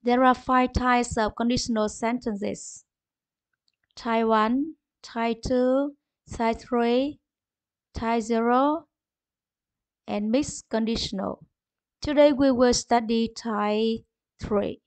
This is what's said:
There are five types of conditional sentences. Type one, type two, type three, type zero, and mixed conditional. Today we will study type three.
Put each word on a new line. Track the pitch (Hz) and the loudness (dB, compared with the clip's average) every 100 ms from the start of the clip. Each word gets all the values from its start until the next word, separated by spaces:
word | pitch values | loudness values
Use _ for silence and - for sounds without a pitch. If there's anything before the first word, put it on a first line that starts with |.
There | 240 247 | 2 4
are | 254 247 | 4 2
five | - 254 254 | 2 2 2
types | 254 247 247 240 - | 0 2 2 0 -2
of | 214 - | -2 -2
conditional | 233 247 - 220 214 | -2 -2 -2 -2 -2
sentences. | - 226 247 247 202 202 170 - - _ _ _ _ _ _ _ _ _ _ _ - | -2 -4 -4 -6 -6 -6 -8 -12 -20 _ _ _ _ _ _ _ _ _ _ _ -12
Type | 233 226 226 | -2 0 2
one, | 220 220 254 311 311 _ _ | 2 2 0 -2 -8 _ _
type | - 233 233 233 | -14 -6 -4 -4
two, | - 254 254 262 285 285 _ _ - | -2 0 2 2 0 -6 _ _ -16
type | - 226 233 | -4 -2 -2
three, | - 240 233 240 277 302 _ _ _ _ _ _ _ | -4 -2 2 0 0 -6 _ _ _ _ _ _ _
type | - 226 233 | -8 -2 -2
zero, | 220 233 233 247 277 311 320 _ _ _ _ _ _ _ _ _ _ _ - | 0 0 2 2 2 0 -6 _ _ _ _ _ _ _ _ _ _ _ -8
and | 208 214 | -6 0
mixed | 240 294 - _ | 0 -2 -8 _
conditional. | 226 220 226 - 190 196 - - _ _ _ _ _ | -4 -2 -2 -4 -6 -6 -8 -14 _ _ _ _ _
Today | - 294 294 | -2 6 6
we | 262 277 | 6 2
will | 240 247 | 4 4
study | 240 - 240 220 233 226 | 2 0 0 2 -2 -2
type | 226 233 208 208 214 226 226 - _ _ _ | -4 -6 -4 -2 0 -2 -4 -8 _ _ _
three. | - 208 202 - | -4 -2 -2 -8